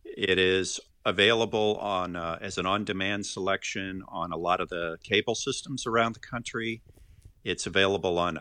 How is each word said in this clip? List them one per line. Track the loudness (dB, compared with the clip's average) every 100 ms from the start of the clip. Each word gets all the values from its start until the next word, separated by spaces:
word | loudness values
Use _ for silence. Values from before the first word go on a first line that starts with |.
It | -14 -2 2 4
is | 6 4 2 -4 -10 _ -2
available | 4 6 6 2 2 2 0
on, | 0 -2 -2 -4
uh, | -6 -6
as | -6 -4
an | 0
on-demand | 0 0 -2 -2 -2 -6
selection | -4 -2 -2 -2 -6 -6 -8 -10
on | -6 -6
a | -2
lot | 0 0
of | -2
the | -4 -6 -8
cable | 0 0 0 -2
systems | -4 -6 -6 -8 0
around | 2 2 -2
the |
country. | -10 -10 -6 -6 -6 -6 -12 -20 -20 -20 -20 _
It's | -6 -4 0
available | 4 6 4 2 2
on | 0 0